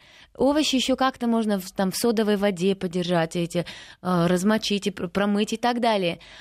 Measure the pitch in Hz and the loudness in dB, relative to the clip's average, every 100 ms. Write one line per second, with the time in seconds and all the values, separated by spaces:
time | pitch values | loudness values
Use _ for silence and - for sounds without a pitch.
0 | - - - - 262 285 - 254 247 254 | -18 -20 -14 0 2 2 2 0 0 0
1 | 262 - 233 226 214 196 185 - 190 - | 0 0 0 0 0 -2 -4 -2 -2 0
2 | 240 220 208 208 202 175 190 190 185 180 | 0 2 2 2 0 0 0 0 -2 -4
3 | 175 175 165 180 170 175 165 - - - | 0 0 0 -2 -2 -4 -4 -12 -20 -8
4 | 180 180 170 180 196 220 - 202 202 - | -2 2 2 2 2 0 0 -2 -2 -6
5 | 180 196 202 202 214 226 240 240 226 208 | -6 -2 0 0 -2 0 0 0 0 0
6 | 175 - - - | -2 -4 -14 -20